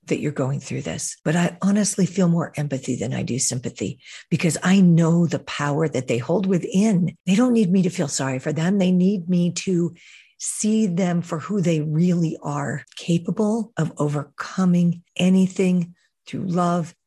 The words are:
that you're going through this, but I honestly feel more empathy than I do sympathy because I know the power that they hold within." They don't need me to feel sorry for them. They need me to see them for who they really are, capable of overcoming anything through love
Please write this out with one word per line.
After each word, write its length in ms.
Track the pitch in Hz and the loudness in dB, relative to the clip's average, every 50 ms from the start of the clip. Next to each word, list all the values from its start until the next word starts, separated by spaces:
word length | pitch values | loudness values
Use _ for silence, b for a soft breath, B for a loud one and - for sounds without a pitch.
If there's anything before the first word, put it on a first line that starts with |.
| _ | _
that 160 | - 156 147 | -4 -4 -2
you're 120 | - 151 | -2 -6
going 280 | 143 - 135 127 143 135 | -2 -2 -4 -2 -4 -6
through 220 | - - 131 135 | -6 -8 -8 -8
this, 340 | 143 - 156 156 - - - _ _ | -6 -8 -8 -8 -8 -10 -12 _ _
but 100 | 160 156 | -2 0
I 240 | 175 175 170 - - | 0 0 -2 -2 -2
honestly 460 | - 190 202 208 208 196 - - 185 | 0 0 2 2 0 -2 0 0 -2
feel 220 | 165 - 196 185 170 | 0 2 0 2 2
more 240 | 170 170 147 - - | 2 0 -2 -4 -6
empathy 380 | - 147 143 139 127 - - 127 | -6 -6 -4 -6 -6 -4 -6 -6
than 180 | 120 - 117 | -4 -4 -6
I 100 | 131 123 - | -4 -6 -4
do 140 | - 120 - | -4 -4 -2
sympathy 600 | - - - 131 120 - - - 107 95 - B B B B B B B | -2 -2 -4 -4 -6 -8 -8 -6 -6 -6 -8 B B B B B B B
because 260 | - - - 170 147 - | -4 0 0 0 -2 0
I 180 | - 180 185 202 | 2 4 6 6
know 460 | 190 175 170 160 170 160 170 170 175 | 8 6 6 6 6 4 4 4 2
the 140 | 156 - 185 | 2 0 -4
power 480 | - - - - 147 143 143 147 160 151 | -6 -8 -6 -4 -2 -2 0 0 0 0
that 180 | - 131 123 | -2 -4 -2
they 120 | - 120 117 | 0 -2 -2
hold 280 | 120 - 165 208 190 | 0 0 0 0 2
within." 720 | 190 196 170 - - - 190 208 226 208 170 180 165 - _ _ | 2 0 0 -2 0 0 2 2 4 2 2 0 -2 -4 _ _
They 80 | 175 190 | 0 2
don't 180 | 196 247 254 | 2 4 4
need 200 | 240 226 220 165 | 4 2 4 4
me 100 | 180 196 | 4 2
to 80 | 180 180 | 2 2
feel 180 | - - 165 135 | 0 -2 -4 -4
sorry 300 | - - 139 135 131 127 | -2 -4 -2 -2 -4 -4
for 140 | - 165 | -4 -4
them. 260 | 151 147 160 175 202 202 | -2 0 0 0 2 2
They 140 | 185 180 | 2 2
need 360 | 185 180 180 190 208 190 165 170 | 4 4 4 2 2 0 -2 0
me 220 | 185 175 175 175 170 - - | 0 0 0 0 -2 -4 -4
to 260 | 196 185 170 175 165 170 B B B B B B B B B | -2 0 0 0 -2 -4 B B B B B B B B B
see 480 | - - - - - 214 220 220 220 | -10 -10 -8 -4 -2 0 2 2 2
them 340 | 202 170 170 196 175 175 175 | 0 0 0 0 0 0 -2
for 200 | 170 - 175 160 | -2 -4 -6 -8
who 200 | - - 202 208 | -6 -4 -2 0
they 200 | 170 175 165 156 | 2 2 2 0
really 580 | 147 160 151 156 175 180 175 175 170 156 - - | 0 0 0 2 2 2 4 2 0 -2 -2 -6
are, 420 | - 151 143 143 143 139 - 143 - _ - | -6 -6 -4 -4 -4 -4 -6 -8 -10 _ -18
capable 760 | - - - 170 170 170 - 175 - 220 208 214 233 220 220 _ | -14 -2 0 0 0 0 -2 -2 -2 0 0 0 -2 -4 -6 _
of 160 | - 160 - - - | -4 -4 -4 -2 -4
overcoming 1040 | 147 147 143 147 139 - _ - - - - - 190 180 175 175 175 170 170 175 - _ _ | -2 -2 -2 -4 -6 -8 _ -14 -12 -10 -4 0 2 2 4 4 2 2 0 -2 -8 _ _
anything 800 | - 180 180 185 190 190 185 185 - 190 185 180 180 170 175 175 B B B B _ _ | 0 2 4 4 4 4 2 2 0 0 2 2 0 -2 -4 -8 B B B B _ _
through 200 | - - - - | -10 -8 -6 -4
love 480 | 190 170 180 175 175 175 180 165 165 - _ _ | -2 0 0 0 2 0 0 -2 -6 -10 _ _